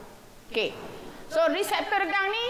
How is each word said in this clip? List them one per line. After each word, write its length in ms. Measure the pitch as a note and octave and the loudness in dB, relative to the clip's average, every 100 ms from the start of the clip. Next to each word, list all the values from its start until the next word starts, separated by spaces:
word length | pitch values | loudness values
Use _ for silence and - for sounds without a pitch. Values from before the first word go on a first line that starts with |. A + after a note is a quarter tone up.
| - - - - - | -14 -18 -20 -20 -4
Okey. 180 | A3+ F3+ - - - - - - | 0 0 -2 -12 -12 -14 -14 -2
So, 160 | D#4+ E4 | 4 4
reseptor 480 | D#4+ G4+ F4 - G4+ | 4 2 0 2 2
regang 320 | F#4 G4 G4 | 2 2 2
ni, 140 | A4 A#4+ | 2 0